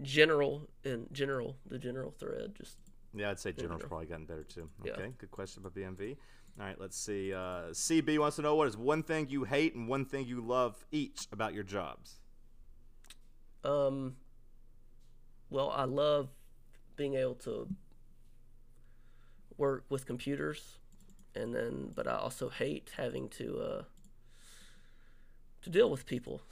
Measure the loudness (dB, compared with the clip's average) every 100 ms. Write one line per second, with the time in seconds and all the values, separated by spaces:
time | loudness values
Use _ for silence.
0 | 4 8 10 8 4 2 -6 -6 -4 -2
1 | -4 -2 0 0 -2 -6 -8 -6 -4 -4
2 | -6 -6 -6 -4 -6 -10 -14 -14 -18 -18
3 | -10 -4 -2 0 -2 -2 -4 -4 -4 -4
4 | -4 -6 -6 -8 -8 -10 -12 -8 -6 -4
5 | -6 -8 -12 -8 -8 -8 -8 -6 -6 -4
6 | -6 -8 -14 -20 -16 -10 -8 -8 -8 -6
7 | -2 0 0 -2 -2 -4 -4 0 6 6
8 | 6 6 4 4 4 6 6 4 4 4
9 | 4 0 2 0 4 6 6 4 0 0
10 | 0 -2 -2 -2 2 4 4 2 -2 0
11 | 0 -4 -6 -2 0 -2 -2 -2 -2 -6
12 | -14 -18 -18 -18 -18 -18 -18 -18 -18 -18
13 | -18 -18 -18 -18 -18 -4 2 6 6 4
14 | -2 -6 -14 -18 -18 -18 -18 -18 -20 -18
15 | -18 -18 -18 -18 -4 0 2 4 4 6
16 | 6 6 2 -6 -18 -20 -20 -20 -10 -2
17 | 0 2 2 0 -4 -4 -4 -6 -10 -18
18 | -18 -18 -20 -20 -20 -20 -20 -18 -18 -18
19 | -20 -18 -18 -18 -8 2 2 2 0 -2
20 | -2 -4 -2 0 0 -4 -10 -18 -18 -20
21 | -18 -18 -8 -4 -2 0 0 -2 -4 -2
22 | 0 0 0 -2 -4 0 -2 -2 -6 -4
23 | -2 -2 -6 -6 -4 -2 -2 -4 -6 -16
24 | -20 -20 -20 -20 -18 -18 -18 -18 -20 -20
25 | -18 -18 -18 -18 -18 -12 2 6 6 4
26 | -2 -4 -4 -8 -10